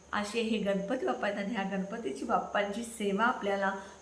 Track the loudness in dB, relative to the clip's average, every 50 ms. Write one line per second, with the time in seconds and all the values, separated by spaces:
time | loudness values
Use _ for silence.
0 | -10 -4 -2 -2 -2 0 0 0 0 2 2 2 2 2 2 0 0 0 -2 0
1 | 0 0 0 0 0 -2 -2 -2 -2 -2 -2 -2 -2 0 0 -2 -2 -2 -4 -4
2 | -4 -4 -4 -4 0 2 2 2 2 2 0 0 0 2 0 -4 -4 -6 -4 -2
3 | 0 2 4 4 4 4 4 2 0 0 0 2 2 0 0 -2 -6 -10 -16 -18